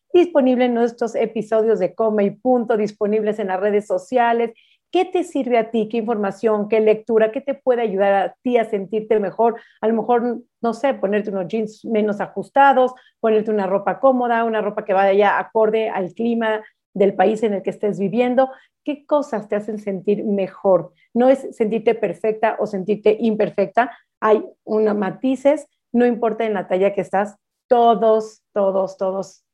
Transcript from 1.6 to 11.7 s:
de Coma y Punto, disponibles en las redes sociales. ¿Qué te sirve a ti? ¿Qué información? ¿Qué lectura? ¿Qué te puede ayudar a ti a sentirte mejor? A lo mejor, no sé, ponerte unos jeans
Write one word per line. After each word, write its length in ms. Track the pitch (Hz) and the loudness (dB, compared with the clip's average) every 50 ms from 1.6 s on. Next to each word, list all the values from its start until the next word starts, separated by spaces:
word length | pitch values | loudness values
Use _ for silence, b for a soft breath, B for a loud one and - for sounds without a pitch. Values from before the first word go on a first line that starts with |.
| 214 226 214 180 | 2 2 0 0
de 160 | 185 175 - | 0 -2 -2
Coma 280 | - 220 220 214 214 202 | -2 -2 0 2 2 0
y 80 | 202 | 0
Punto, 440 | 202 - - 254 254 247 226 - 240 | -2 -2 0 0 2 2 2 0 0
disponibles 640 | 208 214 208 214 - 214 202 214 220 208 214 208 214 | 0 0 -2 -4 -4 -2 0 0 0 0 -2 -2 -4
en 80 | 208 | -4
las 140 | 190 185 185 | -4 -4 -2
redes 260 | 196 208 202 208 208 | 0 0 0 0 -2
sociales. 640 | - 185 185 - - 254 247 233 233 233 233 233 226 - b b b b b b _ | -2 -4 -4 -4 -2 0 2 2 2 2 0 -2 -4 -6 b b b b b b _
¿Qué 140 | - 349 370 | 0 0 0
te 180 | 370 - 359 339 | 0 0 -4 -4
sirve 340 | - - 285 254 254 247 | -2 -4 -4 -2 0 2
a 140 | 226 220 220 | 0 0 0
ti? 160 | - 226 214 | -2 -2 -2
¿Qué 100 | 214 233 | -2 -2
información? 720 | 233 214 226 233 208 202 196 196 - - 220 214 208 202 | -4 -2 -2 -2 -2 -2 -4 -4 -2 0 0 0 0 -2
¿Qué 140 | 208 226 220 | 0 0 2
lectura? 500 | 220 214 214 214 - - 226 214 220 220 | 4 4 2 2 0 0 2 2 2 2
¿Qué 80 | 220 269 | 0 -4
te 140 | 269 285 277 | -6 -6 -8
puede 300 | 277 - 262 240 233 233 | -4 0 0 0 0 0
ayudar 300 | 220 190 190 202 196 196 | -2 0 0 2 2 2
a 220 | 196 185 180 - _ - | 2 0 -2 -6 _ -4
ti 140 | 254 247 | 0 0
a 80 | 233 214 | 0 0
sentirte 520 | 220 220 196 190 175 220 214 214 - 226 214 | 0 -4 -6 -6 -4 -6 -4 -2 0 0 0
mejor? 400 | 202 180 - - 226 233 220 220 B B B B | 0 -2 -2 0 0 0 0 -2 B B B B
A 80 | B | B
lo 60 | 220 226 | 0 0
mejor, 480 | 220 208 220 240 233 233 240 233 233 - _ _ _ | 0 0 0 0 0 0 -2 -4 -6 -10 _ _ _
no 120 | - 233 220 | -4 -4 -4
sé, 200 | 226 - 277 262 | -2 -2 -2 -2
ponerte 360 | - - 196 208 208 208 214 | -2 -2 -2 -2 -2 -2 -4
unos 180 | 196 190 180 | -6 -6 -6
jeans 380 | - 220 226 214 214 | -4 -4 -4 -6 -6